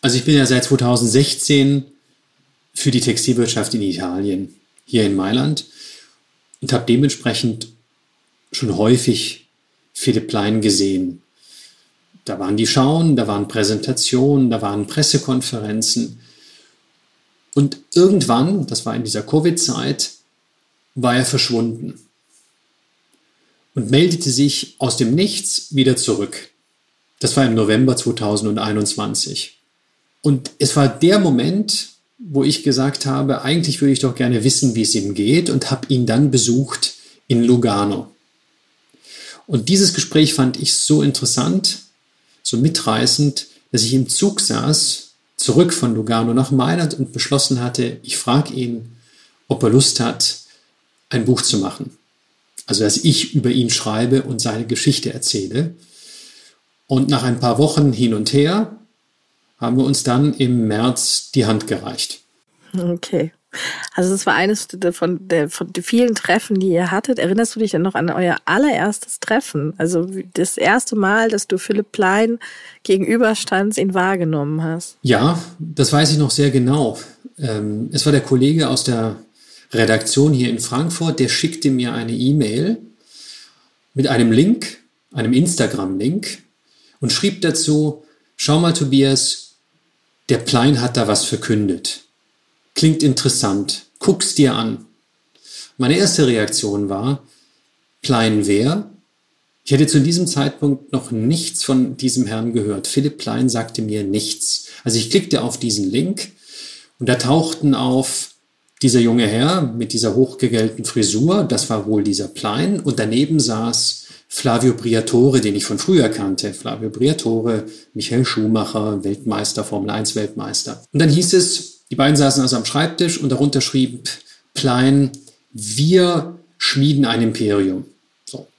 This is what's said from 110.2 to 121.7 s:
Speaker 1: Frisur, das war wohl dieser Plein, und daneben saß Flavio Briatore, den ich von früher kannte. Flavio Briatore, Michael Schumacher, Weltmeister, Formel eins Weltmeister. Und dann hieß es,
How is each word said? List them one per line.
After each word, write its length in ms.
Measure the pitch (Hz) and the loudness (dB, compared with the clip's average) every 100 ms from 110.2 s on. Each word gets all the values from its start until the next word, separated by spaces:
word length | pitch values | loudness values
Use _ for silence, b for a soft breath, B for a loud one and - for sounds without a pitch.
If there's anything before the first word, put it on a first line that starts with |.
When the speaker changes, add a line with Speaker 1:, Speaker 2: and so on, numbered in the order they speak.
| 131 - 123 113 110 - 107 | 0 0 0 0 -2 -4 -6
Speaker 1:
Frisur, 580 | - 104 104 147 202 | -2 0 2 2 2
das 240 | 175 113 - | 0 -2 -2
war 180 | 110 101 | -4 -2
wohl 160 | 107 | 0
dieser 260 | 101 95 98 | 0 -2 -4
Plein, 520 | - 107 107 170 202 | -6 -6 -2 -2 0
und 180 | - 117 | -2 -2
daneben 400 | 107 117 147 160 | 0 0 2 0
saß 680 | 123 110 117 117 - - B B B | 0 -2 -2 -2 -4 -6 B B B
Flavio 460 | - 131 117 127 | -4 0 2 2
Briatore, 720 | 113 120 113 110 120 135 131 | 0 0 0 2 4 6 4
den 120 | 107 | 2
ich 120 | 101 - | -2 -4
von 120 | 104 | -4
früher 300 | - 185 113 | 2 4 4
kannte. 460 | - 98 92 104 | 0 -4 -4 -6
Flavio 340 | 95 113 113 110 | -8 -10 -8 -8
Briatore, 760 | 107 127 156 117 113 117 110 - B B | 0 0 0 -2 -2 0 -2 -4 B B
Michael 320 | 107 - 117 | -12 -4 0
Schumacher, 800 | 127 - 107 110 107 110 107 104 | 0 0 0 0 0 -4 -4 -4
Weltmeister, 600 | 98 101 117 104 104 - | -4 -6 -4 -4 -4 -6
Formel 260 | 104 107 104 | -6 -6 -4
eins 240 | 107 104 | -4 -4
Weltmeister. 680 | - 104 - 107 - - - - | -4 -6 -8 -8 -8 -8 -12 -6
Und 80 | 143 | 2
dann 100 | 160 | 4
hieß 240 | 151 175 | 4 4
es, 460 | 185 180 - - | 2 2 -2 -8